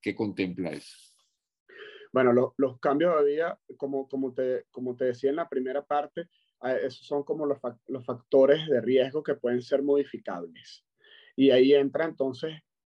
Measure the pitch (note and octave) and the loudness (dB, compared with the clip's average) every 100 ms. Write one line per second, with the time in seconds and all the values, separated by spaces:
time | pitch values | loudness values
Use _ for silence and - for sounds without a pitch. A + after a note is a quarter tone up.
0 | G#2+ F#2+ G#2+ F#2 F#2 F2+ F2 C#2+ - - | -8 -4 -6 -4 -6 -4 -8 -8 -16 -20
1 | - _ _ _ _ _ _ - - - | -20 _ _ _ _ _ _ -20 -20 -20
2 | - C3 B2+ A#2+ C3 - C3+ A#2+ D3 C#3+ | -6 0 4 4 2 0 -2 -2 -2 0
3 | F3 D#3 C#3+ D3+ E3+ - _ C3 C#3 C#3 | 2 2 2 0 -4 -6 _ -12 -6 -6
4 | C3+ C3+ C3+ B2+ B2+ B2+ - - B2+ B2 | -6 -6 -6 -4 -2 -4 -6 -10 -10 -4
5 | B2+ B2 C3+ D3+ E3+ C#3 B2+ C3+ - D3 | -2 0 -2 -2 -4 -4 -4 -6 -2 -4
6 | D3 - E3+ _ _ _ B2+ B2+ C3 B2 | -4 -10 -14 _ _ _ -4 -2 -2 -8
7 | - C#3+ C#3+ D#3 D3 C3 B2 A#2+ - C3 | -6 -6 -4 -4 -2 -2 -4 -10 -10 -10
8 | B2 A#2 - C3+ C3+ D#3 D#3 B2+ A2 B2+ | -6 -8 2 4 6 4 2 0 2 2
9 | B2+ D3 D3 - B2 B2 B2 C#3 C#3+ C#3+ | 2 -2 -4 -4 -2 -2 -2 -2 2 0
10 | C#3 - - F2 E2+ E2 - - _ _ | 0 -8 -10 -10 -12 -16 -20 -20 _ _
11 | _ - _ - C3+ B2+ C3+ C#3+ C#3 C#3+ | _ -20 _ 2 6 6 8 6 4 -2
12 | D#3+ D#3 C3+ B2 D#3+ D#3 _ _ _ | -4 -4 -6 -4 -8 -10 _ _ _